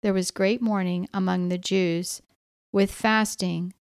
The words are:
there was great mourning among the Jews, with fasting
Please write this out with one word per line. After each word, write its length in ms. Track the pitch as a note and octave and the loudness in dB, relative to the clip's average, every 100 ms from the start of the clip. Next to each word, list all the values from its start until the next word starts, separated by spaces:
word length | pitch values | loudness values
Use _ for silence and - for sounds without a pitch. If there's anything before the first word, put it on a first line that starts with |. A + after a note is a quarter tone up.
there 120 | G#3 | 0
was 160 | F#3+ F#3 | 0 -2
great 320 | - F#3+ A#3+ | 0 0 2
mourning 460 | A#3 G3+ F#3 F3+ F3+ | 0 0 0 -2 -4
among 360 | G3 F#3 F#3 F3+ | -2 0 0 0
the 100 | F3+ | -2
Jews, 640 | F3+ F#3+ F3+ E3+ F3+ - _ _ _ _ _ | 0 0 2 0 -4 -10 _ _ _ _ _
with 200 | G3+ G3 | 0 0
fasting 840 | - A3 A3 G#3+ - F3+ E3+ F3 - | 2 2 2 2 0 -2 -2 -4 -10